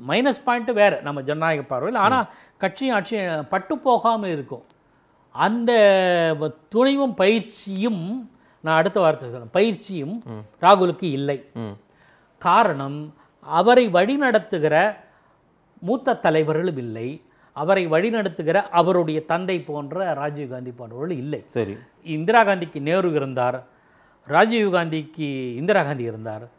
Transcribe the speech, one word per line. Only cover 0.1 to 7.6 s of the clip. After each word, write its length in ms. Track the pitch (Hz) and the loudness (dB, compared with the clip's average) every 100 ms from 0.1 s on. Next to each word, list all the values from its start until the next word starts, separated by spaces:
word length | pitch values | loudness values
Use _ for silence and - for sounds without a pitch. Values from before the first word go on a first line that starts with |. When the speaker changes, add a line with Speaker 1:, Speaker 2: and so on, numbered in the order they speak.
| 185 269 - | 0 0 0
Speaker 1:
பாயிண்ட் 280 | - 240 226 | -2 -2 0
வேற. 280 | 220 202 143 | 4 4 2
நம்ம 180 | 147 143 | -6 -6
ஜனநாயக 400 | 135 151 160 151 | -6 -2 -2 -2
பார்வையில், 380 | 135 127 170 240 | -4 -6 -4 0
ஆனா 200 | 196 254 | 2 2
Speaker 2:
ம். 80 | 214 - - - | -2 -10 -20 -6
Speaker 1:
கட்சியும் 380 | 196 190 269 214 | -6 -4 -2 -2
ஆட்சியும் 520 | 180 220 180 156 139 | -2 -4 -4 -4 -4
பட்டு 280 | 190 - 285 | -6 -4 -4
போகாம 500 | 269 240 226 226 196 | 2 2 2 0 -2
இருக்கும். 360 | 156 127 123 - _ _ _ _ _ _ 120 | -6 -8 -14 -18 _ _ _ _ _ _ 0
அந்த 360 | 175 233 233 233 202 190 185 175 165 151 | 0 2 2 6 6 6 4 2 2 0
வ-, 140 | 156 - _ | -4 -8 _
துணிவும் 440 | 220 262 277 269 | 2 2 2 0
பயிற்சியும், 880 | 190 190 226 - - | 2 2 2 -2 -12